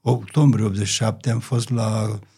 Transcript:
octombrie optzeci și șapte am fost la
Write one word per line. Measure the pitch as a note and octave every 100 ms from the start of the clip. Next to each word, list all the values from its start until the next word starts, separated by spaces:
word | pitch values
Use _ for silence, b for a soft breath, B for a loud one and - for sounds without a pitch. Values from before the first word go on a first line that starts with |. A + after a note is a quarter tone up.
octombrie | B2 B2 G#2+ D#3 C#3+ G#2+ A2
optzeci | F#2+ G2
și |
șapte | - A2 - B2+
am | A#2
fost | - A#2+ G#2+
la | A#2+ A2 A2 G#2+ G#2 -